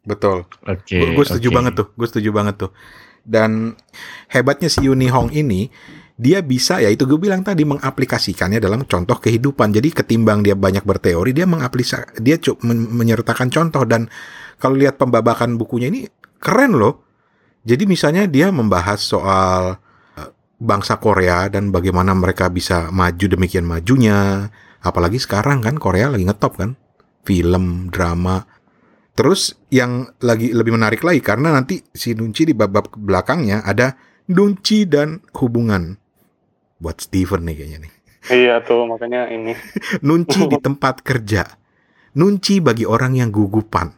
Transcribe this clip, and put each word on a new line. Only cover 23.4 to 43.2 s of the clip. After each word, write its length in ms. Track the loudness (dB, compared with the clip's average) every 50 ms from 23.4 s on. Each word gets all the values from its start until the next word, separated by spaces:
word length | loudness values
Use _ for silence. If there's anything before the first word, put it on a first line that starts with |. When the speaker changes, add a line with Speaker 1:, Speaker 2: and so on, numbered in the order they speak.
| 0 0 0 -2 -2
Speaker 1:
majunya. 840 | -2 -4 -4 0 0 2 4 4 4 4 2 2 0 -2 -4 -6 -8 -12 -16 -20 -20 -20 _
Apalagi 360 | -6 -4 -2 0 0 0 -2
sekarang 440 | -4 -4 -4 -2 -2 0 0 0 0
kan 160 | 0 -2 -4
Korea 320 | -2 -2 -2 0 0 0 0
lagi 160 | 0 -2 -2
ngetop 320 | -2 -2 -2 -2 -4 -2
kan, 180 | -4 -6 -6 -8 _ _ _ _ _ _ _ _ _ _
film, 680 | 0 0 2 2 2 2 2 0 -2 -4 -6 -8 -8
drama. 560 | -4 -4 -2 -2 -2 -2 -2 -2 -2 -4 -4 _ _ _ _ _ _ _ _ _ _ _ _ _ _
Terus 400 | 0 2 2 2 0 -2 -6 -8 _ _ _
yang 400 | 0 0 0 0 -4 -6 -8 -10 _ _
lagi 320 | 0 0 0 2 0 0
lebih 220 | 0 0 0 2 2
menarik 280 | 2 2 0 0 0
lagi 200 | 0 0 0 2
karena 320 | 0 0 -2 0 0 2 2
nanti 280 | 0 0 -2 -6 -8 -8 _
si 240 | _ -10 -6 -6 -4
Nunci 300 | -4 -4 -6 0 0 2
di 100 | 2 2
bab-bab 400 | 0 0 0 0 -2 -2 -2 -12
belakangnya 720 | -10 -2 0 0 0 0 0 -2 -2 0 0 -2 -2 -2
ada 320 | -2 0 0 0 0 -2 _ _ _ _ _ _
Nunci 580 | -2 2 2 4 2 2 -2 _ 0 2 2 2
dan 360 | 2 2 0 0 0 -4 -12 _ _ _
hubungan. 600 | -4 -4 -2 0 0 0 0 0 -2 -2 -6 -10 -16 _ _ _ _ _ _ _ _ _ _ _ _ _ _ _
Buat 240 | _ -12 -12 -10 -12
Steven 440 | -14 -4 -2 -2 -2 0 -2 -4 -4
nih 100 | -6 -10
kayaknya 240 | -10 -12 -16 -16 -18
nih. 120 | -20 -20 _ _ _ _ _ _ -4 0 2
Speaker 3:
Iya 220 | 4 4 4 2 0
tuh, 240 | 0 0 0 0 0
makanya 440 | -2 -4 -8 -8 -6 -4 -6 -6 -6
ini. 240 | -6 -8 -8 -8 -10 -10 -14 -12 -12 -12
Speaker 1:
<laughs> 220 | -8 -6 -8 -4 0
Nunci 420 | 2 2 2 2 0 0 0 2
di 140 | 2 0 0
tempat 420 | 0 -4 -4 -2 -2 -2 -4 -4
kerja. 440 | _ -4 -4 -4 -2 -2 -2 -2 -2 -4 -10 _ _ _ _ _ _ _ _ _ _ _ _
Nunci 440 | 2 2 2 2 0 0 0 0 2
bagi 260 | 4 2 2 2 0
orang 300 | 0 0 0 2 0 0
yang 160 | 0